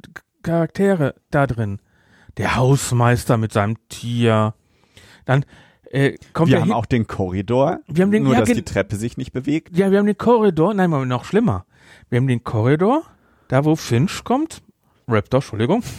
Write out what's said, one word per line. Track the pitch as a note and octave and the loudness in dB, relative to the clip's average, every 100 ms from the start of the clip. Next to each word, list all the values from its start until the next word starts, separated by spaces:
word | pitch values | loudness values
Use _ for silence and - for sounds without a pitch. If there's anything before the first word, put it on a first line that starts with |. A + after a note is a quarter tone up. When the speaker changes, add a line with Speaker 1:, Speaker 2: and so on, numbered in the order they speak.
| - | -20
Speaker 1:
K-, | - _ _ | -20 _ _
Charaktere | - E3 D#3+ - G3 F#3+ C3+ - _ | -4 -2 -2 0 0 0 -2 -4 _
da | D3 C3+ | -2 -2
drin. | A#2 G#2+ G2 _ _ _ _ _ - | -2 -6 -6 _ _ _ _ _ -6
Der | G2+ A2 | -2 0
Hausmeister | B2+ C#3 - A#2+ A#2+ A#2+ - A#2 | 2 2 2 0 2 2 2 0
mit | A2 | 0
seinem | A2+ G2+ A2+ - | -2 -2 -4 -12
Tier. | - A#2+ A#2+ A#2 A2 G#2+ - _ _ _ - - - | -14 -8 0 2 2 0 -4 _ _ _ -20 -20 -14
Dann, | - C3+ - - - _ - | -2 -2 -2 -10 -20 _ -8
äh, | C3+ C#3 - - | -2 -2 -2 -8
kommt | - D#3+ | 0 2
Speaker 2:
Wir | - | 2
Speaker 1:
der | |
Speaker 2:
haben | - | 2
Speaker 1:
hin- | |
Speaker 2:
auch | A#2 | -2
den | A2 B2 A2 | 0 -2 -2
Korridor, | - F#2+ F#2 G2 B2 C#3+ F3+ - | -4 -4 -4 -2 0 0 -2 -6
Speaker 1:
Wir | D#3 | 0
haben | G3 | 2
den, | G#3 | 2
Speaker 2:
nur | C#3 | 2
Speaker 1:
ja, | B2+ | 2
Speaker 2:
dass | A2 | 2
Speaker 1:
gen- | A3+ | 0
Speaker 2:
die | |
Treppe | - G#2 F#2+ G2+ | -2 -4 -2 -4
sich | A#2 - | -8 -8
nicht | B2+ | -10
bewegt. | B2+ C3 D#3 - | -8 -4 -4 -4
Speaker 1:
Ja, | F3 G3 | -2 2
wir | G3 | 2
haben | G#3 | 2
den | G3+ | 0
Korridor, | A3 A#3+ G#3+ D#3 F3 | 2 2 2 2 0
nein, | G3+ F3+ | 2 0
Moment, | D3 C3 | 0 -2
noch | B2 | -4
schlimmer. | - G3+ A3+ F#2 - _ _ - - | -2 0 0 -2 -6 _ _ -20 -4
Wir | B2 | -2
haben | C3 | 0
den | A#2+ | -2
Korridor, | - A2+ A#2+ D#3 G3 D4 - _ _ _ - | -2 0 2 2 2 0 -2 _ _ _ -2
da | D3 | 0
wo | D3+ | 2
Finch | D#3 - A#2 E3+ - | 0 0 0 0 -4
kommt, | - B3+ D#4 - _ _ _ _ - | -4 -2 -2 -8 _ _ _ _ -2
Raptor, | A2 - B2+ | -2 0 -2
Entschuldigung, | - G2+ A#2+ A3 - | -2 -4 0 0 -4